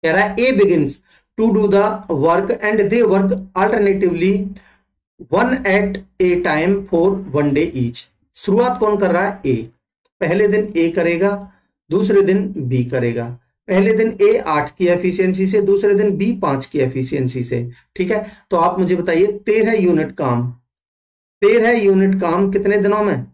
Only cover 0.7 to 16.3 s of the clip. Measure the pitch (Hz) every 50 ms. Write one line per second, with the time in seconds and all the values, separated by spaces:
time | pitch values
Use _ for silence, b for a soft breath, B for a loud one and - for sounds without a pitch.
0.7 | 175 160 143 139 - - b b b b b b _ - 220 226 196 214 208 202
1.7 | 190 196 208 214 214 - - - 165 139 139 165 170 185 196 196 240 - - 208
2.7 | 214 220 196 - 214 240 233 196 190 196 196 190 190 - - - _ 185 196 208
3.7 | 220 226 202 196 190 190 196 175 165 165 165 190 196 190 190 - B B B B
4.7 | B B B B _ _ _ _ _ _ - _ 156 190 240 247 254 262 - 202
5.7 | 190 208 208 196 190 - - _ _ _ 185 180 180 175 - 180 151 151 160 185
6.7 | 202 196 196 - - 165 170 190 196 190 - - 131 147 147 147 139 143 165 170
7.7 | - 131 123 117 123 - - _ _ _ _ _ _ - - - 190 220 240 247
8.7 | 247 - 220 214 208 196 196 175 165 175 190 202 190 - - 139 123 113 113 -
9.7 | _ _ _ _ _ _ _ _ _ _ 196 156 175 202 214 202 196 214 208 -
10.7 | - 165 165 165 165 185 170 170 170 170 190 202 202 196 196 B B B B B
11.7 | B _ _ _ 151 196 190 190 214 196 196 - 190 196 190 - - 160 139 123
12.7 | 127 123 120 123 - 127 120 120 117 120 117 120 123 - _ _ _ _ _ -
13.7 | 190 190 196 226 220 220 247 - - 190 202 208 220 240 - 165 156 147 139 -
14.7 | - _ 185 175 175 175 180 185 180 190 190 185 185 185 190 190 190 208 196 196
15.7 | 202 196 - 208 202 196 196 202 185 - 190 233